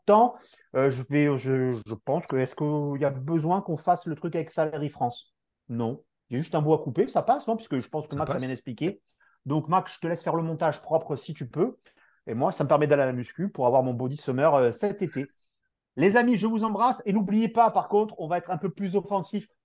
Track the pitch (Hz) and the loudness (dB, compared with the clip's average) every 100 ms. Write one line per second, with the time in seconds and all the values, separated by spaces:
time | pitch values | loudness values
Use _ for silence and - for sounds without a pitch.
0 | - 214 240 - - - _ 131 135 127 | 4 6 6 0 -18 -20 _ 2 2 0
1 | 127 147 147 135 131 131 127 117 104 113 | 0 2 2 2 0 0 0 -2 -6 -8
2 | - 156 - 131 127 - 147 151 143 139 | -2 -2 -2 -2 -2 -2 -2 0 -2 -2
3 | 139 131 139 165 156 190 190 151 - 170 | -2 -2 -2 0 0 0 -2 -2 0 0
4 | 170 147 165 165 160 165 156 147 147 - | -2 -6 -4 -4 -4 -2 -2 -2 -6 -4
5 | - - - _ _ _ - 117 113 143 | -4 -4 -16 _ _ _ -8 -4 -4 -6
6 | _ _ - 123 160 156 151 156 147 127 | _ _ -8 -6 -2 0 2 2 2 -2
7 | 240 - - 247 226 220 - 135 - 196 | 0 2 2 2 0 -6 -4 -6 -4 -8
8 | - 143 143 139 131 127 139 110 156 - | -6 -6 -4 -4 -4 -8 -10 -4 -4 -4
9 | _ _ _ _ 135 151 151 185 180 - | _ _ _ _ -4 -2 2 0 0 -6
10 | 165 165 165 165 165 160 160 - - 160 | -6 -4 -2 -2 -2 -2 -2 -2 0 0
11 | - 139 - 151 123 147 233 - _ _ | 0 -6 -8 -10 -6 -2 -2 -4 _ _
12 | _ _ - 117 170 190 143 147 147 143 | _ _ -8 -2 -2 0 2 4 4 4
13 | 131 123 117 - 196 - 123 131 127 120 | 2 -2 -8 -8 -6 0 2 4 2 -2
14 | 131 147 - 127 156 143 123 113 202 202 | -4 -6 -4 0 4 4 4 2 -4 -4
15 | 170 131 143 _ _ _ _ _ _ 127 | -6 -6 -10 _ _ _ _ _ _ 0
16 | 190 233 240 208 220 220 220 202 247 240 | 4 4 4 2 0 0 -2 0 0 0
17 | 202 208 190 214 226 233 226 190 - 208 | -2 0 2 2 2 4 4 2 2 2
18 | 214 - 160 175 - 156 190 - 196 196 | 0 -4 -4 -4 -2 -4 -4 -4 -2 -2
19 | - 196 - 208 - _ | -2 -4 -4 -8 -8 _